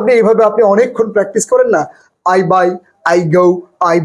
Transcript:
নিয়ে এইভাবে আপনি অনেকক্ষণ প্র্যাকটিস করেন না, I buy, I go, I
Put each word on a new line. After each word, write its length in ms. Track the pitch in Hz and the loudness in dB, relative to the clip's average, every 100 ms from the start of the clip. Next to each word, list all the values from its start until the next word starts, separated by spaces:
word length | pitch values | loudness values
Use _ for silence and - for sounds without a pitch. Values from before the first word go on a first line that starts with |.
| 214 | 2
নিয়ে 120 | 240 | 2
এইভাবে 220 | 208 226 214 | 2 2 2
আপনি 120 | 214 208 | 2 0
অনেকক্ষণ 340 | 202 247 254 226 202 | 2 0 -2 -4 -2
প্র্যাকটিস 280 | 196 220 - | -4 -4 -2
করেন 180 | 254 247 175 | 0 2 0
না, 60 | 147 - _ _ 175 | -4 -10 _ _ -4
I 140 | 190 170 | -2 0
buy, 160 | 185 180 180 _ _ 165 180 | 0 0 -4 _ _ -2 -2
I 20 | 165 180 | 0 2
go, 80 | 180 180 - - 180 | 2 0 -4 -6 -2
I 20 | 170 | -2